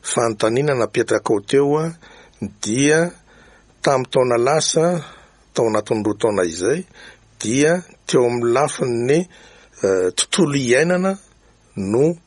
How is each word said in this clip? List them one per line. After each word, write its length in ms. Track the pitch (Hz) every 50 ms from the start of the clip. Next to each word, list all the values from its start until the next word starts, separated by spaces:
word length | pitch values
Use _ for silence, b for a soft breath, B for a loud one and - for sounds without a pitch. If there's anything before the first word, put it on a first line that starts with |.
fanontaniana 720 | - - - 127 120 117 110 104 - 110 113 127 143 151 139
napetraka 580 | 123 113 101 - 123 113 - 113 107 - - 120
ao 80 | 101 104
teo 340 | - - 135 143 143 147
a, 140 | 156 160 165 165 B B B B B B B B _ - 101 - _ -
dia 480 | 101 110 127 139 147 151 160 170 175 175 - _ b b b b b b b b b _ _ -
tamin'ny 280 | 139 139 131 127 -
taona 260 | - 135 127 127 120 117
lasa, 640 | 120 135 151 160 151 - - 160 160 175 180 165 B B B B B B B B B B _
tao 140 | - 120
anatin'ny 360 | 113 107 107 104 - 120 110 104
roa 120 | 107 104 104
taona 280 | - 113 104 95 90
izay, 380 | 85 80 87 90 107 143 175 190 _ B B B B B B B _ _ _ -
dia 380 | 107 117 139 147 156 170 185 175 - - _ _
teo 160 | - - 135 123
amin'ny 280 | 120 120 120 117 117 120
lafin'ny, 640 | 131 147 147 - - 143 127 120 117 120 127 143 170 185 B B B B B B B B B B - -
eh, 260 | 98 95 92 90 92 -
tontolo 400 | - - _ - - 180 147 139
iainana 640 | 143 131 117 120 131 160 175 180 180 185 190 - 190 _ _ _ _ _ _ _ _ _ _ _
no 300 | 104 98 95 107 123 143 165 175 - _